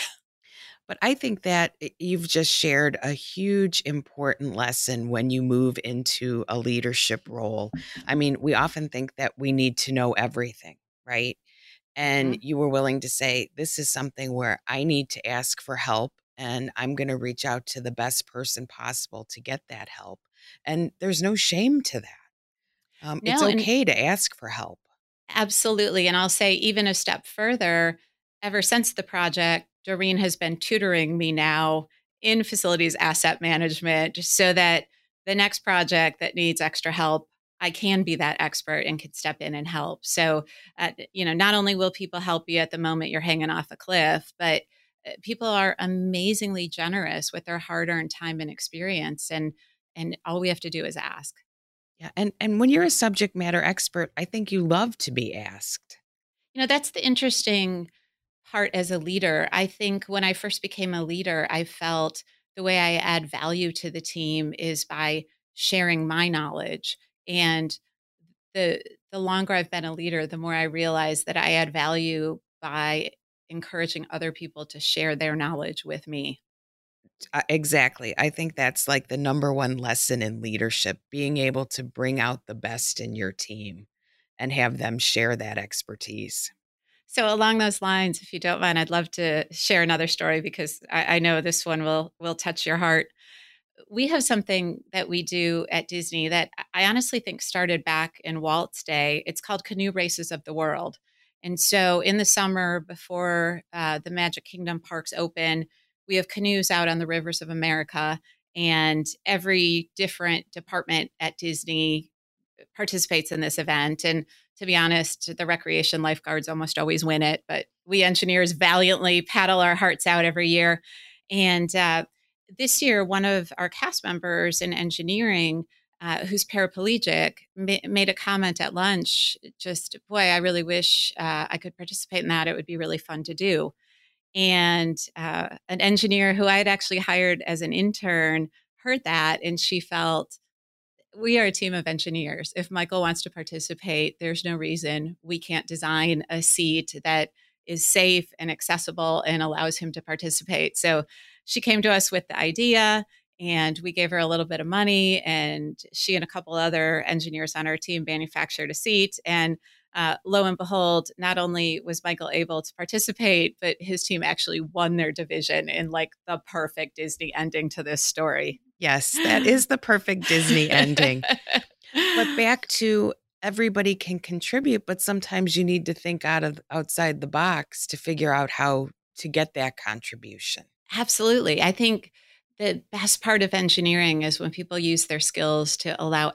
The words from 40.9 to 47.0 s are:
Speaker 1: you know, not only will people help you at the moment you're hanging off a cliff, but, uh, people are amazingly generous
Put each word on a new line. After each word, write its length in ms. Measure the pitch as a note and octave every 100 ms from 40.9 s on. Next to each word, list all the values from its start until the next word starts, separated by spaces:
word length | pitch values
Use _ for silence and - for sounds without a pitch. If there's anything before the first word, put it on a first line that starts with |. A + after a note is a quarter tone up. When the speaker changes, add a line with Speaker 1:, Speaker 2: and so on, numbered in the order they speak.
| - -
Speaker 1:
you 120 | F#3+
know, 80 | F3
not 220 | E3 G3+
only 200 | G#3 G3+
will 160 | F#3+ F#3
people 300 | F#3 F#3 F3
help 240 | F3+ E3 E3
you 100 | E3
at 120 | D#3+
the 80 | E3+
moment 320 | E3 D#3+ D#3
you're 100 | D#3
hanging 280 | E3+ D#3+ D#3
off 200 | E3 -
a 60 | -
cliff, 560 | - F3+ D#3 D#3+ - -
but, 240 | E3+ D#3 - _ _ _ -
uh, 60 | -
people 260 | G#3 A3+ A3+
are 260 | G#3 F#3+ -
amazingly 880 | F#3 F#3 F#3 F3+ F#3+ G#3+ G#3 F#3+ F3
generous 640 | - E3+ G3